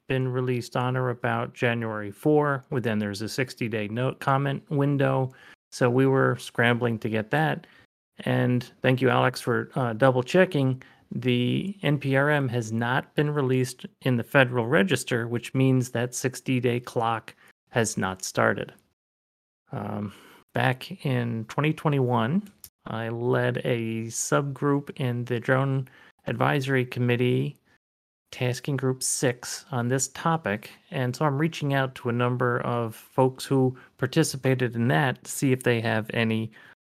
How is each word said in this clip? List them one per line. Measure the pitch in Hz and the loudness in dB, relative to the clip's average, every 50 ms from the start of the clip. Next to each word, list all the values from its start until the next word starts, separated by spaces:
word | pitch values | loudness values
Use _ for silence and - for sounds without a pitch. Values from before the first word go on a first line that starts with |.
| _ | _
been | - 135 131 131 127 | -4 -2 -2 -2 -2
released | 123 131 127 127 127 120 113 - - | -2 -2 -2 -2 -2 -4 -4 -4 -4
on | 131 123 127 127 | -2 -2 0 0
or | 131 127 127 | -2 -2 -2
about | 117 - - 120 117 117 120 127 - | -4 -2 -2 -2 -2 -2 -4 -6 -4
January | - 127 120 117 117 117 110 107 107 104 101 | -2 0 0 0 0 -4 -4 -6 -6 -8 -10
four, | 101 - - 151 151 147 147 147 139 131 - - | -8 -2 2 2 4 4 4 2 0 -2 -4 -4
but | 151 127 110 | -4 -2 0
then | 117 107 104 | 0 0 0
there's | 107 101 101 98 | 0 -2 -4 -4
a | 110 | -6
sixty-day | 104 - - 127 123 - - 127 110 117 107 104 101 | -6 -2 -4 -4 -4 -4 -6 -6 -4 -4 -4 -4 -4
no | 110 120 131 131 - | -4 -4 -2 -4 -4
comment | - - 143 135 139 139 139 139 - - - | -2 0 0 0 2 0 -2 -4 -6 -6 -4
window. | 156 139 139 143 143 135 139 135 135 135 131 127 - - - - - _ _ _ - | -2 0 2 2 2 2 2 2 2 0 -2 -2 -6 -12 -20 -20 -20 _ _ _ -2
So | - 131 123 | 2 2 4
we | 123 131 135 | 4 4 4
were | 135 135 135 131 127 123 | 4 4 4 4 2 2
scrambling | 123 - - - - 117 120 120 117 123 120 113 107 | -2 -6 -8 -2 2 2 4 4 2 2 0 -2 -2
to | - 110 | -4 -2
get | 107 110 107 - | -2 -2 -2 0
that. | 143 151 160 147 - 165 - - - - - _ _ _ _ _ _ - | 0 0 2 0 -2 -4 -8 -16 -20 -20 -20 _ _ _ _ _ _ -8
And | - 127 127 127 127 123 123 123 - - - _ | -2 0 2 2 2 2 2 0 -2 -6 -8 _
thank | - 131 131 123 | 0 2 2 4
you, | 131 123 | 4 2
Alex, | 120 127 127 127 127 - | 4 4 4 2 0 -2
for, | - 131 117 113 110 - - | -2 -2 0 -2 -2 -4 -4
uh, | - 127 117 | -2 -2 -2
double | 110 107 139 135 123 127 123 | 0 4 4 4 4 4 0
checking. | - - 185 185 185 175 143 135 131 127 131 - - _ _ _ - | 2 4 4 4 4 4 2 2 2 0 -2 -6 -18 _ _ _ -10
The | - 127 117 127 120 120 123 123 127 139 165 196 202 - - | -8 -4 0 0 2 2 2 0 0 -2 -2 -4 -6 -2 0
N | 147 147 | 0 0
P | 135 139 135 135 | 0 0 0 2
R | 135 143 147 | 2 4 4
M | 151 143 139 | 2 2 2
has | 120 117 123 110 107 | 0 -2 -2 -4 -2
not | 113 113 117 120 127 143 - - - | -2 -2 0 0 0 -2 -2 -2 -2
been | - 147 147 | 0 0 0
released | 147 147 135 127 131 127 127 127 - - - - _ _ - | 2 0 0 2 2 2 0 -2 -4 -12 -16 -18 _ _ 0
in | 135 127 | 0 0
the | 117 113 | 0 0
Federal | - - 143 131 123 123 123 110 | 2 4 4 4 4 2 -2 0
Register, | 117 151 180 202 180 - - - - 131 117 117 | 2 4 4 4 4 2 0 0 -2 -2 -2 -2
which | 117 120 117 - - - | -2 -4 -6 -6 -2 0
means | 131 131 131 131 131 117 - | 2 4 4 4 2 2 0
that | - 117 120 123 - | -2 -4 -4 -4 -4
sixty-day | - - 127 131 - - - 131 123 120 123 117 123 | -4 -6 -6 -6 -6 -4 -2 -2 0 0 0 0 -2
clock | 123 - - 123 113 113 113 110 - - - _ _ - _ _ _ _ | -4 -6 -4 -2 -2 -2 -2 -4 -6 -12 -20 _ _ -20 _ _ _ _
has | - 123 113 - - | 0 0 0 0 0
not | - 98 95 92 - - | -4 -4 -4 -4 -6 -10
started. | - - 120 117 113 104 - - - - _ _ _ _ _ _ _ _ _ _ _ _ _ _ _ _ _ _ - - | -4 0 2 4 4 2 0 -4 -10 -14 _ _ _ _ _ _ _ _ _ _ _ _ _ _ _ _ _ _ -12 -10
Um, | 117 104 104 107 104 104 101 - - - - - - _ _ - | -8 -6 -6 -6 -6 -6 -8 -10 -14 -20 -20 -20 -20 _ _ -2
back | 123 123 131 127 127 - - 180 - - | 0 2 2 0 -2 -6 -14 -12 -6 -4
in | 147 127 123 120 117 113 113 107 - | -2 -2 -2 -2 -2 -4 -6 -8 -6
twenty | - - 143 156 156 | -4 -2 0 0 0
twenty-one, | - - 160 143 139 127 120 123 113 110 117 165 208 - - - _ - - _ _ - | 0 0 0 2 2 2 2 2 0 0 2 0 -2 -2 -4 -14 _ -20 -20 _ _ -12
I | - - 113 117 113 | -8 -8 -6 -6 -6
led | 117 117 120 123 127 127 123 123 120 - - | -4 -2 0 0 2 2 2 0 0 -2 -2
a | 139 123 117 113 113 113 113 113 | -2 -2 -2 -2 -4 -4 -6 -6
subgroup | 113 - - - - 147 147 143 143 135 - 143 143 143 143 143 - - | -6 -6 -6 -4 0 0 0 0 -2 -4 -2 0 0 0 0 -2 -6 -8
in | - 135 123 120 120 117 | -4 -4 -2 -2 -2 -4
the | - 123 113 | -4 -4 -4
Drone | 117 - 131 131 135 139 135 135 131 - - - - - _ _ - | 0 2 2 2 2 0 0 -2 -4 -6 -12 -20 -20 -20 _ _ -8
Advisory | 143 120 117 131 139 147 143 131 139 139 127 123 | -6 -2 0 2 2 2 0 0 0 0 0 0
Committee, | 123 - 120 123 120 120 117 123 123 127 131 139 147 - _ _ _ _ _ _ _ _ _ _ _ _ _ _ - | 0 -2 -2 0 2 2 2 2 0 0 0 -2 -4 -8 _ _ _ _ _ _ _ _ _ _ _ _ _ _ -14
Tasking | - - 131 123 120 - - 151 139 | -8 -4 -2 -2 -2 -4 -4 -4 -4
Group | 127 131 131 131 131 - | -2 -2 -2 -2 -2 -4
six, | - - - 151 127 120 - - - - - - - 135 | -6 -4 -2 -2 -2 -2 -2 -8 -10 -10 -12 -10 -6 -4
on | 123 117 120 | -2 -2 0
this | 131 135 - - - | 0 -2 -2 -4 -6
topic. | - - 165 165 160 - 98 101 110 - - - - _ - | -4 -2 0 0 0 -2 -2 -4 -4 -6 -12 -20 -20 _ -8
And | 175 143 127 123 127 | -4 -4 -2 -2 -2
so | - 160 | 0 0
I'm | 147 135 | 0 0
reaching | 139 160 165 - - 151 143 139 | 0 0 -2 -2 -2 -2 0 0
out | 139 135 131 131 | 0 0 -2 -4
to | - - | -6 -4
a | 123 117 | -2 0
number | 120 123 123 127 120 127 123 120 - | 0 0 0 0 0 0 0 0 0
of | - 127 120 120 117 113 113 | -2 -2 -2 -2 -4 -4 -8
folks | - - - - - 131 131 131 - - | -12 -16 -6 0 2 2 2 2 -2 -4
who | - 139 135 131 131 127 - - - _ | 0 2 2 2 2 0 -4 -14 -16 _
participated | - 156 143 - 165 151 - - 131 - 131 131 123 127 117 117 | -4 -4 0 2 2 2 2 0 -2 0 2 2 2 0 -2 0
in | 117 117 | 0 0
that | 127 151 156 147 127 110 - - | 2 2 2 2 0 0 -4 -8
to | - | -12
see | - - 147 131 | -6 -2 0 2
if | 127 127 - | 2 2 2
they | 123 120 113 | 0 0 2
have | 110 117 110 110 107 - - | 0 0 0 -2 -2 -2 -2
any, | 117 113 110 110 110 110 107 - - - - - _ _ _ | 0 0 0 0 -2 -2 -6 -10 -16 -20 -20 -20 _ _ _